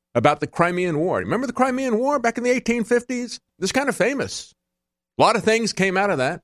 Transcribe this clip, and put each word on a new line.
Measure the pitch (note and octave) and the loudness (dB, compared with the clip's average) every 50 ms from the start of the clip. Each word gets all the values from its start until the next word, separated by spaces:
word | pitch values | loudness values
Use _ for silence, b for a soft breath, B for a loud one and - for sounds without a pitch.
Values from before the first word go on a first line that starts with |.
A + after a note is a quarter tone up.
| _ _ - | _ _ -2
about | A#2+ A2+ D3 D3+ - | 2 2 2 2 2
the | D3+ C#3 | -2 -4
Crimean | - - E3+ F3 F3+ F3+ F3+ F3+ D#3+ D3 | -2 0 0 0 0 -2 -2 -2 -2 -2
War. | D#3+ F#3 C#3 G2 | -2 -2 -2 -2
Remember | F2+ G2 D#3 A3+ C4+ A#3+ | -2 -2 -2 -2 -4 -4
the | - | -2
Crimean | - B3+ C4+ B3 B3+ C4+ C4 A3+ G#3+ | 0 0 0 0 -2 -2 0 0 0
War | B3+ C#4 D4 C#4 | 0 0 0 0
back | A#3 A#3 - B3 | 0 -2 -2 -2
in | A#3 | 0
the | B3 | 0
eighteen | B3 B3+ - - A#3 A#3+ A3 | 0 0 0 0 0 0 0
fifties? | - A#3+ A#3+ A#3+ - B3+ A#3+ B3 A3 - - _ _ _ - | 0 0 0 0 -2 -6 -6 -6 -8 -10 -14 _ _ _ -6
It's | E3+ F#3+ | -6 -2
kind | - C4 C#4+ C#4 | -2 0 0 0
of | G#3+ | 0
famous. | - F3+ A#3 C#4+ C4 C3 F#2+ - - - - _ _ _ _ _ _ _ _ _ _ _ _ _ - | 0 0 0 0 -2 -4 -6 -8 -10 -14 -14 _ _ _ _ _ _ _ _ _ _ _ _ _ 2
A | |
lot | C#3+ F#3+ A3+ G#3+ | 4 4 4 4
of | - | 2
things | G#3+ A3 A3+ A#3 G3+ | 2 2 2 0 -2
came | - - F#3 G3 F3+ | -2 0 0 0 2
out | F#3+ G3+ G3+ | 2 0 2
of | F3+ C3+ | 0 0
that. | B2+ C#3+ F3 E3 | 0 -2 -2 -4